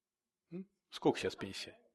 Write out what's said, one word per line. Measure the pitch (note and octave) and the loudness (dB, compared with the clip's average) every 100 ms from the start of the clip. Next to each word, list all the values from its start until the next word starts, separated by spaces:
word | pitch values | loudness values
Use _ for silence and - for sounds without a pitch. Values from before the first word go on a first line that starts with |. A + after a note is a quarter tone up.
| _ _ _ _ _ | _ _ _ _ _
М? | F3 F#3+ _ _ | -14 -14 _ _
Сколько | - D#3 - | 2 4 4
щас | F#2+ | 0
пенсия? | - G2 - - - - | -2 -6 -8 -10 -14 -20